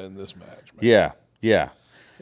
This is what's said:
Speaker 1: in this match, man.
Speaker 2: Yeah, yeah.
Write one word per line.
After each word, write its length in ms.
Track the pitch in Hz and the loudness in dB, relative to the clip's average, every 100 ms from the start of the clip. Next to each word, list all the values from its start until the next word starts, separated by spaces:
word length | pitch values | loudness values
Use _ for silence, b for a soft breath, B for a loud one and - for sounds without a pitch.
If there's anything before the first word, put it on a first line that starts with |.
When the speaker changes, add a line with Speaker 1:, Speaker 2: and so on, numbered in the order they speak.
Speaker 1:
in 100 | 95 | -16
this 220 | 95 98 90 | -18 -20 -20
match, 120 | - - _ | -20 -20 _
man. 60 | _ | _
Speaker 2:
Yeah, 300 | 117 107 76 - _ _ | 2 4 2 -6 _ _
yeah. 300 | 110 98 67 _ b b b b | -2 -2 -4 _ b b b b